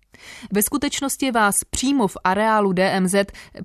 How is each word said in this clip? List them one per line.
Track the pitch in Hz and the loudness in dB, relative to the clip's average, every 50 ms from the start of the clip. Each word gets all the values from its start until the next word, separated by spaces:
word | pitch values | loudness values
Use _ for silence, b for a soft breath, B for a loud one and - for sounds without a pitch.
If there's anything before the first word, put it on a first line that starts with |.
| _ _ B B B B B B B B | _ _ B B B B B B B B
Ve | 185 208 | -2 0
skutečnosti | 208 - 285 285 285 285 - - 277 262 - - 277 262 | 0 0 0 -2 -2 -4 -4 -4 -4 -4 -4 -2 -2 0
vás | 233 233 214 202 196 - - - | 2 2 2 2 2 0 -4 -4
přímo | - - 247 269 277 269 202 185 | -4 -2 0 0 2 2 2 0
v | - - - | 0 -2 -2
areálu | 185 185 202 220 220 220 214 202 190 185 | 0 0 2 2 2 2 2 2 2 2
D | 185 190 190 | 2 2 2
M | - 190 185 175 | 2 2 2 2
Z, | 196 196 202 - - B B B B - 190 | 2 0 0 -2 -4 B B B B -10 -6